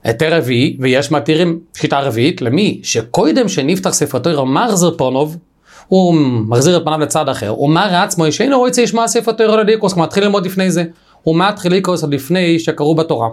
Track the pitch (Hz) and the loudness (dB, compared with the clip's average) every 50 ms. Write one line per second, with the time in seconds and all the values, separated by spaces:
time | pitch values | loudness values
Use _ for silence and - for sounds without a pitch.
0 | _ 113 117 - 156 160 165 165 123 123 127 117 135 170 - 135 131 131 127 131 | _ -4 -2 0 0 0 2 0 0 0 0 0 0 0 -2 -2 -2 0 0 0
1 | 127 - 156 143 - - 156 160 180 170 165 170 - _ - - - 143 151 139 | 0 0 -2 -2 0 0 0 2 2 0 -2 -6 -10 _ -8 -6 -4 -2 -2 0
2 | 139 135 110 113 117 117 - - 131 113 123 175 214 170 110 - - - - - | -2 -2 -2 0 0 0 0 -2 -2 -2 0 2 0 0 -2 -4 -6 -4 -4 -4
3 | - - - 165 214 302 - 269 240 190 - 156 131 139 185 185 - 180 156 - | -4 -2 0 0 2 2 2 2 0 0 -2 -2 -2 -2 -2 -2 -2 -4 -2 -2
4 | 151 143 - 123 117 170 165 143 131 131 135 165 233 247 208 175 175 175 - 123 | -2 -2 -2 -2 -2 0 0 0 0 0 0 0 0 0 0 2 2 0 0 0
5 | 135 127 127 131 151 156 160 170 _ _ _ _ _ _ - - - _ 190 190 | -2 0 0 0 -2 -2 -6 -14 _ _ _ _ _ _ -20 -20 -4 _ 2 4
6 | 185 175 170 156 147 127 123 113 110 107 117 123 135 170 180 170 165 156 156 156 | 4 4 4 4 2 2 2 0 0 0 2 2 4 4 2 2 0 0 -2 -2
7 | 151 143 - 160 151 139 127 120 107 101 113 - 139 143 156 170 202 208 180 175 | -2 -2 0 -2 -2 -2 -4 -4 -4 -6 -2 0 0 2 2 2 2 0 0 0
8 | 196 - - 170 165 156 151 - 214 277 277 254 247 254 247 247 240 - 220 226 | 0 0 0 0 0 0 0 0 0 2 2 2 2 2 2 0 0 0 0 -2
9 | 233 226 - 233 226 233 220 220 220 214 214 220 214 196 220 220 208 190 190 180 | -2 0 -2 -2 -2 -2 0 0 2 2 2 2 2 2 0 0 0 -2 0 0
10 | 165 160 - 196 202 208 196 202 180 185 185 190 190 185 165 175 170 170 - _ | -2 0 0 0 0 2 0 0 -2 -2 -2 -2 -2 0 0 -2 -4 -4 -8 _
11 | _ _ _ _ _ 156 160 165 180 202 208 196 - 180 175 196 190 185 180 160 | _ _ _ _ _ 0 2 2 2 0 -2 -2 -2 0 0 2 0 0 -2 -2
12 | 156 147 143 135 - - 175 185 180 170 170 160 165 165 156 - 147 151 165 156 | -2 -2 -4 -4 -2 -2 0 0 2 2 0 0 0 -4 -2 0 0 0 2 0
13 | 160 160 156 117 113 113 | 0 0 -2 -2 -2 -4